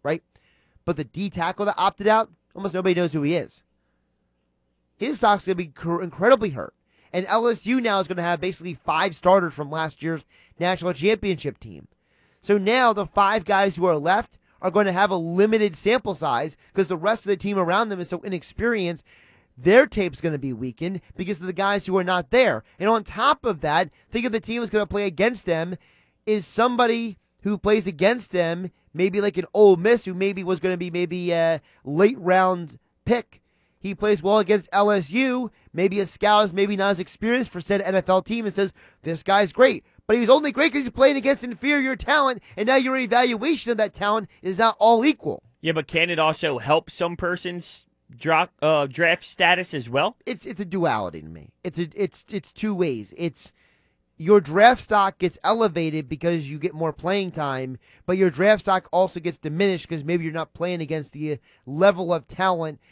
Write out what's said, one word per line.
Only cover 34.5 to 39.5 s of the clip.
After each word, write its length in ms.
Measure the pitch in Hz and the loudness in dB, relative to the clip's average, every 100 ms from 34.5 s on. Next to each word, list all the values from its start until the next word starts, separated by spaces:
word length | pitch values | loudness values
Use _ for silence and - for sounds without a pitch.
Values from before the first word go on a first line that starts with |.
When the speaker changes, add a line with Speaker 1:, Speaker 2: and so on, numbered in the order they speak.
| 208 - | 0 0
Speaker 1:
L 160 | 196 208 | 2 4
S 220 | 202 143 | 2 0
U. 400 | 214 262 247 233 - _ | 0 0 -2 -4 -10 _
Maybe 280 | 170 185 196 | -2 0 0
a 60 | 185 | -4
scout 400 | - 208 208 208 | 0 2 4 2
is 80 | |
maybe 220 | 180 202 202 | 0 0 0
not 160 | 202 | 0
as 80 | 180 | -2
experienced 520 | 180 - 220 247 233 | -6 -6 -2 0 -2
for 100 | 180 | -6
said 200 | - 202 | -2 -2
N 140 | 185 190 | 0 0
F 140 | 180 | 2
L 120 | 185 | 0
team 240 | 185 233 214 | 0 -4 -4
and 100 | 190 | -2
says, 180 | 196 - _ _ | -4 -6 _ _
"This 180 | 156 165 | -8 -6
guy's 320 | - 196 190 | 2 2 2